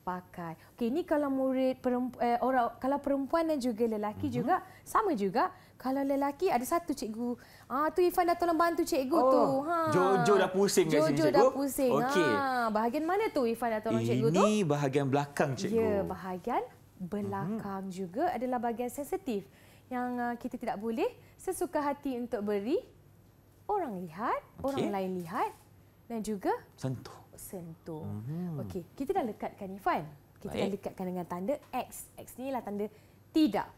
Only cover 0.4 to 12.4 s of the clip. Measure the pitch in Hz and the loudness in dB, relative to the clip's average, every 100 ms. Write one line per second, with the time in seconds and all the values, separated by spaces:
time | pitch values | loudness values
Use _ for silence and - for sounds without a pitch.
0.4 | 170 160 - - 233 285 339 302 294 269 | -10 -12 -16 -4 -2 -2 0 0 2 0
1.4 | 262 262 262 254 254 247 254 - 240 240 | 0 2 0 0 -2 0 -2 -2 0 2
2.4 | 254 262 233 - 254 285 285 277 269 330 | 2 2 0 -2 -2 -2 0 0 2 0
3.4 | 330 311 247 220 233 214 208 214 294 240 | 0 0 -2 0 0 0 -4 -4 -4 -2
4.4 | 214 359 - - - - 440 262 196 180 | 0 0 -2 -20 -2 0 2 0 0 2
5.4 | 370 - - - 254 269 277 277 277 285 | 0 -2 -20 -10 -4 -2 0 0 0 0
6.4 | 370 262 254 339 339 294 220 220 240 247 | 0 0 2 -2 0 -6 -4 -4 -4 -6
7.4 | - - - 247 311 311 359 349 349 339 | -10 -20 -6 0 0 4 2 4 2 2
8.4 | 349 320 339 339 330 311 262 330 254 262 | 2 4 2 2 0 0 2 4 6 6
9.4 | 233 269 294 339 320 180 180 - - 202 | 6 2 0 0 2 4 4 4 6 6
10.4 | 185 185 196 196 165 147 156 147 165 190 | 6 4 4 4 4 6 4 4 4 6
11.4 | 254 262 277 247 262 240 254 294 294 285 | 6 4 -4 0 2 4 2 2 2 2